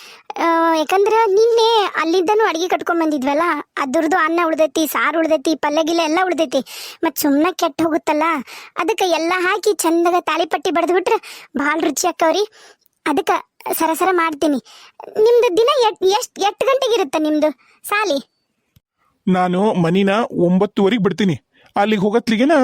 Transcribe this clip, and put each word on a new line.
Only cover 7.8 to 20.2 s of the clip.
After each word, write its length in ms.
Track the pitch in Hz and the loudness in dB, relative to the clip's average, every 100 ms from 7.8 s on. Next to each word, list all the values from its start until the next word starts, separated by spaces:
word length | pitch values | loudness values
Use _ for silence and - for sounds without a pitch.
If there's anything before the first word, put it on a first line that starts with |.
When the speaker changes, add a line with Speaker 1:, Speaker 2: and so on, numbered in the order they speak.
Speaker 1:
ಹೋಗುತ್ತಲ್ಲ, 420 | 330 311 - 311 320 311 - - - - | -2 -2 -2 -2 0 -2 -6 -16 -12 -4
ಅದಕ್ಕ 240 | 339 440 381 | -4 -2 -2
ಎಲ್ಲ 280 | 320 330 370 | 0 -2 -2
ಹಾಕಿ 380 | 359 403 415 | 0 0 0
ಚಂದಾಗ 420 | 339 330 339 339 349 | 0 0 2 2 0
ತಾಲಿಪಟ್ಟಿ 520 | 339 311 330 359 370 | 0 -2 -2 -2 -2
ಬಡ್ದ್ 220 | 339 330 | 0 0
ಬಿಟ್ರ 200 | 359 - 453 - - - 285 | 0 0 -2 -4 -20 -10 -4
ಭಾಳ 220 | 285 311 | -2 -2
ರುಚಿ 260 | 302 269 359 | -2 -2 -4
ಆಕ್ಕವ್ರಿ. 360 | - 330 330 415 - - _ _ _ - | 0 0 0 -4 -8 -20 _ _ _ -4
ಅದಕ್ಕ 260 | 285 320 349 - _ - | -2 0 -2 -4 _ -10
ಸರ 160 | 339 320 | -4 -2
ಸರ 140 | 320 392 | 0 0
ಮಾಡ್ತೀನಿ. 460 | 359 330 294 320 269 - - - - - | 0 -2 -2 -2 -2 -6 -20 -20 -20 -8
ನಿಮ್ದು 500 | - 440 480 494 349 | 0 4 4 4 2
ದಿನ 120 | 466 587 440 | 2 2 0
ಎಟ್-, 180 | - 370 | 0 0
ಎಷ್ಟ್, 340 | 403 392 - | 0 -4 -4
ಎಷ್ಟ್ 240 | 392 427 | -4 0
ಗಂಟೆಗೆ 320 | 523 539 523 453 | 0 0 0 0
ಇರುತ್ತೆ 240 | 311 320 | 0 -2
ನಿಮ್ದು 320 | 302 302 302 - _ _ - | -2 0 0 -2 _ _ -6
ಸಾಲಿ? 440 | 415 427 277 - _ _ _ _ _ _ _ _ _ - | -4 -2 -4 -6 _ _ _ _ _ _ _ _ _ -2
Speaker 2:
ನಾನು 460 | 185 180 180 214 | 0 2 0 0
ಮನಿನ 360 | 185 165 180 196 202 | 2 2 2 2 0